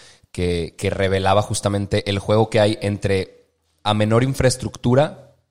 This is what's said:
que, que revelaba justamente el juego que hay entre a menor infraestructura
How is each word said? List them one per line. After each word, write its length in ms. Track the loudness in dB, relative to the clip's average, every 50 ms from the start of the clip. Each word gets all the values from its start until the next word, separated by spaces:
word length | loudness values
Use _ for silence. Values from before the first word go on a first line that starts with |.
| -20 -20 -20 _ _ _
que, 420 | -8 -4 -2 -2 -2 -2 -4 -6 -8 -6
que 120 | -4 -4
revelaba 520 | -2 0 0 0 0 0 2 2 4 2 2
justamente 640 | 0 -2 -4 -2 -2 -2 -2 -2 -2 -2 -2 -2 -2
el 80 | -2 -2
juego 300 | 0 2 2 2 2 2
que 100 | 2 2
hay 180 | 2 2 2 -2
entre 640 | -4 -4 -4 -4 -2 -2 0 -2 -2 -4 -10 _ _ _ _ _ _ _ _ _ -4
a 100 | -2 0
menor 300 | 0 2 2 2 2 2
infraestructura 1120 | 0 0 0 0 0 0 0 -4 -8 -10 -6 -2 2 2 2 2 0 -2 -8 -20 -20 _ _ _ _